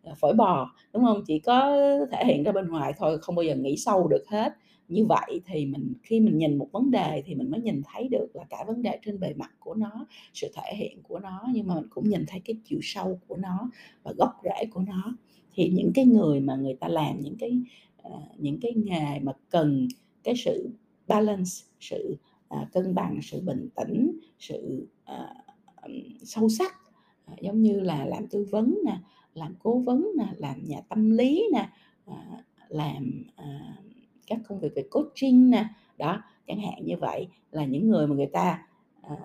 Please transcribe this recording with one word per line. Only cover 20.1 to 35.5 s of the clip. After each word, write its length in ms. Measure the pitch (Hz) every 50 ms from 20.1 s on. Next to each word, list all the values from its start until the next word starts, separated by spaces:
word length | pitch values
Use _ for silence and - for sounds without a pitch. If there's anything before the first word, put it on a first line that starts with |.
| _ _ -
cái 120 | 220 247
sự 340 | 247 - - - - - - - - _ _ _ _ _
balance, 440 | - 208 208 214 214 208 190 185 180 - - - _ _ _
sự, 360 | - - - - - - - - _ _ _ _ _ -
à, 200 | 147 147 147 143
cân 220 | - 185 185 190 180
bằng, 240 | - 185 175 - 147
sự 180 | 147 - - -
bình 280 | 180 - - - - - -
tĩnh, 420 | - - - - - 262 339 - - - _ _ -
sự, 500 | - - 156 - - - 131 131 - - _ _ _
à, 300 | - 139 127 127 - - - - - - _ _ _ _ _
ừm, 200 | - - - - - - - - -
sâu 240 | - - 220 220 226
sắc, 260 | - - 370 381 - - _ _ _ _ _ _ _ _ _
à, 80 | - - -
giống 220 | - 190 208 220
như 180 | 220 214 202 196
là 240 | 190 180 160 147 139
làm 220 | 139 - 196 214
tư 200 | - - 202 202 196
vấn 280 | 214 214 226 262 359 427 370
nè, 100 | 240 190 180 - _ _ _ _ _ -
làm 200 | 160 160 156 - -
cố 200 | - 214 240 254
vấn 320 | 247 247 247 269 359 440 392 285
nè, 80 | 208 190 180
làm 280 | - - 139 - - -
nhà 160 | 156 143 - - -
tâm 220 | 202 214 214 220
lý 340 | 226 226 247 262 294 359 453 440
nè, 160 | 302 214 196 - - _ _ _ _ _ _
à, 380 | 196 - - - - - - - _ _ _ _ -
làm, 560 | - 151 151 143 143 143 139 - - - - - _
à, 400 | - 165 143 139 143 - - - - - - - _ _ _ _ _ _
các 120 | - - 226 - -
công 120 | 202 190
việc 120 | - 214 -
về 60 | - 202 -
coaching 600 | - 262 294 - - - 269 269 254 247 254 254